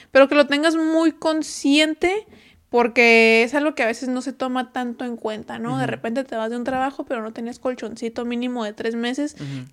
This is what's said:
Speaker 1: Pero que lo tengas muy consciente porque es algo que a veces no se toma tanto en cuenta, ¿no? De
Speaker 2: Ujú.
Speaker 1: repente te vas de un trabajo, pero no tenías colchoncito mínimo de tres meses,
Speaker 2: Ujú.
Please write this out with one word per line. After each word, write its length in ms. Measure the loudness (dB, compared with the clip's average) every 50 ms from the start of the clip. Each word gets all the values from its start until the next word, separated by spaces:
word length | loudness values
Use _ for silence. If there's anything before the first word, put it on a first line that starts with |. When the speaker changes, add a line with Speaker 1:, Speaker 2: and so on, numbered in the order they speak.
| -20 _
Speaker 1:
Pero 180 | 6 6 6 8
que 60 | 6
lo 140 | 4 4 4
tengas 260 | 2 2 2 2 2
muy 380 | 2 0 2 2 2 2 2
consciente 1120 | 0 0 -2 0 0 0 -2 -4 -8 -2 0 2 4 4 4 2 0 -2 -2 -2 0 -2 -6 -10 -20 -20 _ _ _ _ _ _
porque 760 | 2 2 2 2 4 4 6 6 6 6 6 6 6 4 4
es 100 | 2 0
algo 220 | 0 0 0 0
que 80 | 0 -2
a 20 |
veces 220 | -2 -2 -4 -4 -4
no 120 | -4 -4
se 100 | -6 -8
toma 400 | -6 -6 -6 -4 -4 -4 -6 -6
tanto 320 | -6 -8 -6 -6 -8 -8 -8
en 120 | -10 -8
cuenta, 440 | -8 -6 -8 -8 -8 -10 -12 -10 -8
¿no? 160 | -6 -6 -4 -2
De 60 | -2
Speaker 2:
Ujú. 60 | -4
Speaker 1:
repente 320 | -4 -6 -6 -4 -4 -4 -6
te 100 | -6 -6
vas 160 | -6 -6 -4
de 60 | -6
un 80 | -6 -4
trabajo, 400 | -4 -2 -2 -2 -4 -4 -8 -8
pero 160 | -6 -6 -6
no 100 | -6 -8
tenías 280 | -10 -10 -10 -10 -10 -6
colchoncito 640 | -6 -6 -6 -6 -8 -10 -10 -8 -8 -8 -6 -6 -6
mínimo 400 | -4 -4 -4 -4 -4 -4 -4 -6
de 80 | -6
tres 240 | -8 -6 -6 -6 -4
meses, 400 | -4 -4 -4 -4 -4 -6 -6 -6 -10
Speaker 2:
Ujú. 300 | -10 -10 -10 -10 -12 -10